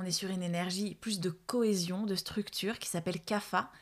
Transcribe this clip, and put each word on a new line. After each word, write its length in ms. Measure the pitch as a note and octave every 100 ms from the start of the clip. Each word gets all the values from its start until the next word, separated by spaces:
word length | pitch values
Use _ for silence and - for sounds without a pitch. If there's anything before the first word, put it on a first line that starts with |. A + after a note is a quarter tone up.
on 20 | F#3
est 60 |
sur 180 | E3+ F#3+
une 140 | F#3
énergie 520 | F3 F3 F3+ F#3 G3+ D#3+
plus 240 | A3+ G3+
de 100 | F3+
cohésion, 760 | E3 - B3 A3+ F#3+ E3+ F#3 G#3+
de 100 | F#3
structure, 600 | - G#3 G3+ - F#3+ A#3
qui 100 | -
s'appelle 320 | F3 F#3 F#3
Kapha, 500 | - G#3 - F#3 B3 -